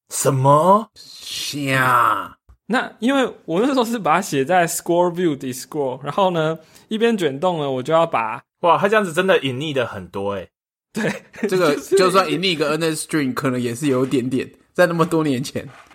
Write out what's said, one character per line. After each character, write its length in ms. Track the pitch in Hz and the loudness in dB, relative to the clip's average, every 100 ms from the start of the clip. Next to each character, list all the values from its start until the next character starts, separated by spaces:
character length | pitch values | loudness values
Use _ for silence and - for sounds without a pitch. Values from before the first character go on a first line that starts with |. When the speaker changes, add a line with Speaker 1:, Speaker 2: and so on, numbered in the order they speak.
| - | -12
Speaker 1:
什 220 | - 135 | -4 0
么？ 560 | 135 135 147 175 208 220 | 2 4 4 6 4 2
Speaker 2:
瞎。 1400 | - - - - - - 143 139 135 127 123 113 104 87 - _ - - | -16 -20 -20 -14 -10 -8 -6 -2 2 4 4 4 0 -4 -14 _ -18 -4
Speaker 3:
那 260 | 240 185 - | -2 -4 -4
因 140 | 233 | 0
为 120 | 277 233 - - | 0 0 -4 -4
我 140 | 165 | 0
那 60 | 262 | 2
时 80 | |
候 100 | 262 | 2
是 140 | 226 233 | 0 -2
把 180 | 160 165 | 0 0
它 40 | |
写 240 | 202 143 | 0 -2
在 240 | 135 185 165 | 2 2 2
scroll 440 | - - 170 180 | -2 0 2 2
view 240 | 165 180 139 | 0 -2 -2
底 160 | 135 | -6
scroll， 480 | 127 - 156 135 127 | -10 -10 -4 -4 -4
然 80 | 143 | -6
后 180 | 143 185 | 0 0
呢， 260 | 170 156 160 - - - | 2 -2 -4 -10 -20 -8
一 100 | 214 | 0
边 220 | 226 220 | 0 2
卷 220 | 151 135 | -2 0
动 180 | 185 170 | -2 -2
呢， 100 | 143 | -4
我 140 | 131 | -4
就 100 | 127 | 0
要 140 | 160 165 | 2 2
把 340 | 131 110 123 - - | 0 -4 -6 -14 -2
Speaker 1:
哇， 180 | 175 151 | 2 4
它 80 | 202 | 4
这 80 | |
样 100 | 214 | 2
子 80 | 196 | 0
真 140 | 156 190 | 0 2
的 100 | 170 | 2
隐 160 | 135 123 | 2 -4
匿 160 | 156 | -4
的 120 | 131 | -2
很 220 | 117 104 87 | -4 -6 -10
多 260 | 101 101 | -8 -6
欸。 140 | 98 82 _ _ _ _ | -6 -10 _ _ _ _
Speaker 3:
对， 200 | - 202 - - - 202 | -6 -6 -6 -12 -8 -2
Speaker 2:
这 80 | 185 | 0
个 180 | 165 | 2
Speaker 3:
<laughs> 0 | |
就 60 | 147 | 0
是 160 | - 196 | 0 2
Speaker 2:
就 140 | 185 | 4
算 200 | 190 175 | 2 0
隐 80 | 151 | 0
匿 120 | 190 | -2
一 40 | |
个 160 | 156 147 | 0 -2
N 120 | 156 | 0
S 260 | 165 156 - | -2 -4 -4
string， 260 | 160 135 | -2 -2
可 160 | 117 139 | -2 -2
能 100 | 127 | -2
也 140 | 120 | -4
是 140 | 117 151 | -2 0
有 180 | 127 131 | 0 0
一 20 | |
点 220 | 135 123 | 0 0
点。 180 | 127 - _ _ | -4 -6 _ _
在 140 | - 175 | 0 2
那 80 | |
么 100 | 170 | 2
多 200 | 165 160 | 0 0
年 180 | 156 127 | 0 -2
前。 260 | 127 123 139 - - | -4 -8 -12 -18 -16